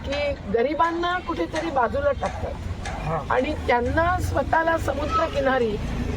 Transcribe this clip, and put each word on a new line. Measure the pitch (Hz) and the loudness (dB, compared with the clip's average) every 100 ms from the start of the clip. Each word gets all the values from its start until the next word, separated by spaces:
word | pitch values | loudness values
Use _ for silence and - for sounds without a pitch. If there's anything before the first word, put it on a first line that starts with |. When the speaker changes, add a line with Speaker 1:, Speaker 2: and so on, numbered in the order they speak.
| - | -4
Speaker 1:
की | 285 294 277 - | -2 -2 -2 -2
गरिबांना | 226 254 302 339 339 349 359 | 2 2 2 2 2 0 -2
कुठेतरी | 339 330 339 320 330 | -2 -4 -2 -2 -2
बाजूला | 269 226 247 571 | 0 0 2 0
टाकतात | 523 - - - - - - - | 0 -2 -4 -6 -6 -6 -6 -6
Speaker 2:
हा. | - 151 160 - | -6 -4 -2 0
Speaker 1:
आणि | 240 269 302 - | 0 0 -2 2
त्यांना | 247 247 262 339 359 | 2 2 2 4 2
स्वतःला | - 339 277 320 330 330 | 0 0 2 2 4 2
समुद्रकिनारी | - 269 294 - 320 285 269 262 233 208 - - - | 0 -2 0 0 0 2 2 2 2 0 -2 -2 -2